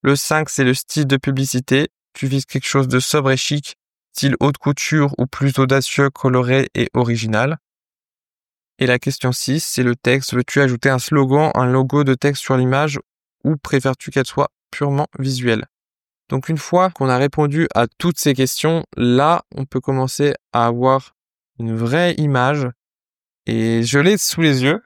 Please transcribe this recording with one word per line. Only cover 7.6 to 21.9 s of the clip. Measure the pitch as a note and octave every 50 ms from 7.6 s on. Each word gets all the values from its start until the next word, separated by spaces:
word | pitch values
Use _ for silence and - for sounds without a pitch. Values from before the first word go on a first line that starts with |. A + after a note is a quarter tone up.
| _ _ _ _ _ _ _ _ _ _ _ _ _ _ _ _ _ _ _ _ _ _ _ _
Et | C#3
la | A#2+ B2 B2
question | - C#3+ C#3 - - B2+
six, | B2+ - - - D#3 D#3+ -
c'est | - - - B2+
le | B2 B2
texte. | - _ A#2+ B2+ C3+ C3 - -
Veux-tu | B2 B2 - - C#3+
ajouter | C#3 C3 B2 A#2 - C#3
un | C3+ B2
slogan, | - - D#3 C#3+ C#3 C3 C3+ D3 D#3 D3+ -
un | - B2+
logo | B2 B2+ C3+ C3+ B2+ C#3+ D3 D3
de | C3+ C3
texte | B2 - D3 C#3+ -
sur | - - C3+
l'image | B2+ B2+ B2+ C3 C#3 D3 D#3 C#3+ - - _ _ _ _ _ _ _ _
ou | C#3+ D#3
préfères-tu | C#3+ _ - - C3+ - C3+ C3 _ - -
qu'elle | - C#3 B2+
soit | - - - C#3+ - _ _ _ _
purement | - - D3 C#3+ C#3 C#3 D3+ - _ -
visuelle ? | C3 C3+ C3 B2+ B2 A#2+ A2+ A2 - _ _ _ _ _ _ _ _ _ _ _ _ _
Donc | C3+ C3+ - -
une | D#3+
fois | D3 - - - F3+ F#3 F#3+
qu'on | E3+ - C3+
a | C3 B2+
répondu | B2+ C#3 C#3+ - - D3+ D3 C#3+ D#3+ E3+ - -
à | - A#2+ A2+ _
toutes | _ - F3 E3+ -
ces | - D3+ C3+
questions, | B2 C3 B2 - - - D#3 E3 E3 D3+ _ -
là, | - A#2+ A#2+ B2 B2+ C#3 D#3 E3+ - - _ -
on | - C3+
peut | - - C3+
commencer | - - C3+ C3 C3 C3 - - C#3+ D3 - - _ _
à | - A#2+ A#2
avoir | A#2 A#2 A#2+ B2+ C3 C3 C3+ - - _ _ _ _ _ _ _ _ _ -
une | A#2 A2+ A2+
vraie | A2+ A2+ A#2